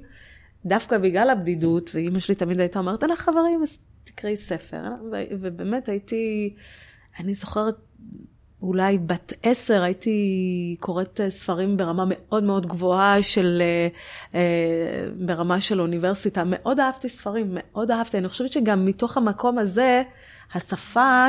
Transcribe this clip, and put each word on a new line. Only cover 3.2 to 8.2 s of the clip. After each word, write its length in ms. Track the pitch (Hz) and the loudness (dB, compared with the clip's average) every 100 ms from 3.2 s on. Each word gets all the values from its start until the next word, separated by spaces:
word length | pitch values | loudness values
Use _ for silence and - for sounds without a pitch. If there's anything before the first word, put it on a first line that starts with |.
חברים, 420 | - 320 330 330 | 0 2 2 2
אז 160 | 302 - _ _ | -2 -6 _ _
תקראי 320 | - - 208 208 | -20 -10 -6 -6
ספר." 460 | - 170 - 160 165 240 220 | -4 -8 -8 -10 -10 -10 -10
ו-, 100 | 208 - 196 | -8 -6 -6
ובאמת 480 | 185 175 190 247 254 | -8 -6 -4 -4 -4
הייתי, 680 | 202 202 226 220 214 202 208 - - - - _ - | -6 -4 -4 -2 -2 -4 -8 -18 -20 -20 -20 _ -10
אני 140 | 180 | -6
זוכרת, 400 | 196 - 214 214 220 - - - - | -6 -6 -4 -2 -4 -10 -20 -20 -20